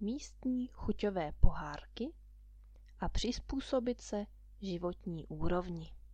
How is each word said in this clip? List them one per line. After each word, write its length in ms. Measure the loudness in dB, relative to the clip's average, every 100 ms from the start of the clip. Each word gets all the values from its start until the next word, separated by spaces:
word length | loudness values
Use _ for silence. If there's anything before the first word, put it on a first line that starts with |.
místní 680 | -4 -4 -8 -6 -2 -2 -2
chuťové 640 | -2 -2 0 0 0 -2 10
pohárky 720 | 10 10 2 -6 -8 -6 -6 -8 -18 -20 -20 -20 -20 -20 -20 -4
a 80 | -2
přizpůsobit 920 | 0 0 -2 -4 -4 0 0 2 -2
se 260 | -4 -4 -4 -10 -20 -10
životní 640 | -6 -2 -2 -4 -6 -6 -6
úrovni. 680 | 0 2 2 0 -6 -8 -12 -16